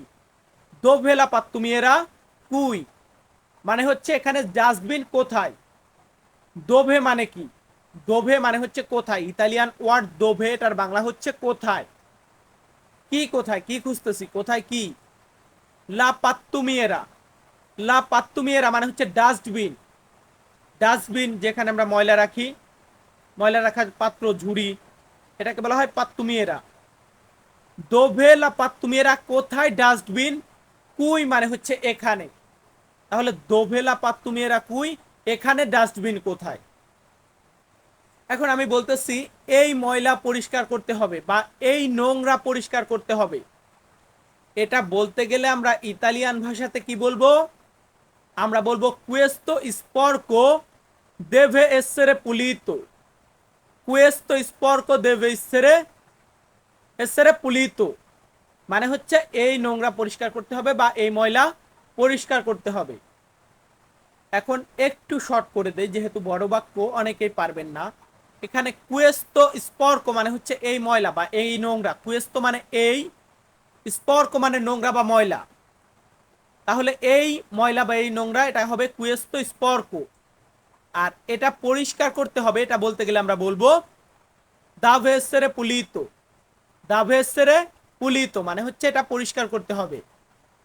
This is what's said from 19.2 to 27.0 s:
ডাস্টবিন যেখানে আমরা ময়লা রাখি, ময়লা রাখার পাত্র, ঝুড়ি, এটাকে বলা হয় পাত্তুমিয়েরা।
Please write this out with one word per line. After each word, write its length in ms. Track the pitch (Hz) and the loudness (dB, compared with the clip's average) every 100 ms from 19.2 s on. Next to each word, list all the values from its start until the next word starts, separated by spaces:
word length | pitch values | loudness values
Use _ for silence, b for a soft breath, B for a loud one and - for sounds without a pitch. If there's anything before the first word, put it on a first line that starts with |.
| 247 226 226 214 190 131 _ _ _ _ _ _ _ _ _ - | 2 2 -4 -6 -6 -8 _ _ _ _ _ _ _ _ _ 0
ডাস্টবিন 580 | 220 233 - 233 247 214 | 2 2 -2 -4 -4 -4
যেখানে 320 | 220 226 226 | -4 -2 -4
আমরা 140 | 214 208 | -2 0
ময়লা 300 | 208 208 208 | 2 4 4
রাখি, 320 | 208 - 254 285 _ _ _ _ _ _ _ - | 2 -2 -10 -12 _ _ _ _ _ _ _ -2
ময়লা 220 | 214 226 | 0 2
রাখার 260 | 226 226 208 - | 0 -2 -4 -2
পাত্র, 360 | 220 - 220 | -4 -2 -4
ঝুড়ি, 420 | 175 185 202 202 196 _ _ _ _ _ - | -4 -4 -4 -4 -8 _ _ _ _ _ -10
এটাকে 220 | 208 233 | -8 -6
বলা 140 | 240 254 | -2 0
হয় 160 | 269 - | 0 -2
পাত্তুমিয়েরা। 600 | 247 - 233 233 185 - - _ _ _ | -6 -6 -4 -2 -2 -6 -12 _ _ _